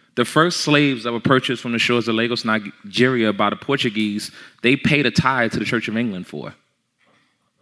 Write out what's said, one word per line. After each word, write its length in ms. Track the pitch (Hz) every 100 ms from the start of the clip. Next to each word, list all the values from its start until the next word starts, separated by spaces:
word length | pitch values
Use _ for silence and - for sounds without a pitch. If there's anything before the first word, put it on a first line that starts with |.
| _ -
The 100 | 120
first 360 | 156 175 -
slaves 440 | 151 147 143 120 120
that 60 |
were 80 | 117
purchased 400 | - 131 - 120
from 120 | 123
the 80 | 117
shores 280 | - 120 113
of 60 |
Lagos, 320 | 110 117 117 113
Nigeria 880 | 107 101 - 104 98 127 123 110
by 160 | 101 104
the 60 | 104
Portuguese, 760 | - 139 123 107 107 104 - - - _
they 140 | 120 139
paid 320 | - 147 123
a 40 |
tithe 420 | - 131 131 117
to 60 | -
the 60 | 107
Church 220 | 117 113
of 100 | 110
England 300 | 120 92 -
for. 260 | 76 57 - _ _ _ _ _ _ _ _ _ _